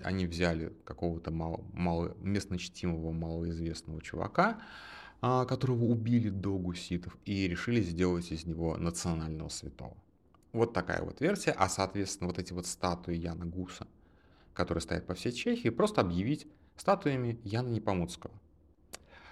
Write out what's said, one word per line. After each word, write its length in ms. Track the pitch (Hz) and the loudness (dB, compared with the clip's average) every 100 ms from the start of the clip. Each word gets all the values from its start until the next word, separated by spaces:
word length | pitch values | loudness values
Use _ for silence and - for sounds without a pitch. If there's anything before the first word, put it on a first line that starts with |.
| - | -2
Они 200 | 95 87 | 0 0
взяли 460 | 82 87 80 82 - - | 2 2 2 -2 -8 -14
какого-то 460 | - 85 82 80 | -4 -2 -2 -2
мало-, 340 | 80 82 82 - | -2 -2 -4 -6
мало-, 420 | - 87 85 82 80 | -2 0 2 0 -2
местно 360 | 90 101 - 90 | -2 -2 -2 -6
чтимого, 540 | - - 90 80 80 | -6 -4 -2 -2 -2
малоизвестного 920 | 82 82 82 85 82 82 80 - 80 | -2 -2 -2 -2 -2 -4 -4 -8 -10
чувака, 600 | - 82 - - 208 220 - - - - - - | -8 -4 0 2 2 2 -10 -16 -16 -16 -18 -2
а, 240 | 120 127 | 2 4
которого 400 | 123 127 139 120 | 2 2 2 4
убили 460 | 117 117 110 120 104 | 4 4 4 4 4
до 280 | 95 95 98 | 0 0 0
гуситов, 600 | 90 87 - 87 - - - | -2 -4 -2 -4 -4 -10 -4
и 240 | 98 92 | 0 0
решили 320 | 87 - 120 | 0 2 2
сделать 500 | 90 82 90 87 87 | 2 2 2 2 0
из 140 | 80 85 | -6 -4
него 320 | 82 82 78 | -2 0 0
национального 720 | 85 85 90 80 80 78 76 | -2 0 0 0 -2 -6 -6
святого. 480 | - 71 - - - - _ _ - _ | -8 -10 -10 -12 -14 -20 _ _ -20 _
Вот 180 | 113 113 | 2 2
такая 300 | - 85 87 | 2 0 0
вот 180 | 85 95 | -2 0
версия. 320 | 156 202 160 | 2 2 0
А, 160 | - 95 | 4 4
соответственно, 640 | - 95 101 95 - 90 | 4 2 2 -2 -2 -2
вот 100 | 90 | -2
эти 140 | 87 | -4
вот 120 | 90 87 | -6 -6
статуи 500 | - 92 85 90 85 | 0 0 0 -2 -2
Яна 300 | 85 82 87 | -2 -4 -6
Гуса, 400 | 90 90 - - - - - - - - | -6 -6 -10 -14 -18 -20 -20 -20 -20 -8
которые 280 | - 87 85 | -2 0 0
стоят 240 | - 87 - | 0 -2 -2
по 80 | |
всей 200 | 90 120 | -4 -4
Чехии, 340 | 120 240 240 120 | -2 0 2 2
просто 320 | - 208 208 | 4 4 4
объявить 480 | 92 87 107 151 - - - - | 4 4 2 -2 -6 -20 -20 -2
статуями 600 | - 190 151 131 120 117 | 2 4 4 2 0 -4
Яна 240 | 101 113 127 | -2 -2 0
Непомуцкого. 640 | 110 104 92 85 - - - - _ - _ - - - - - | 0 2 0 0 -4 -12 -14 -20 _ -20 _ -18 -18 -18 -20 -20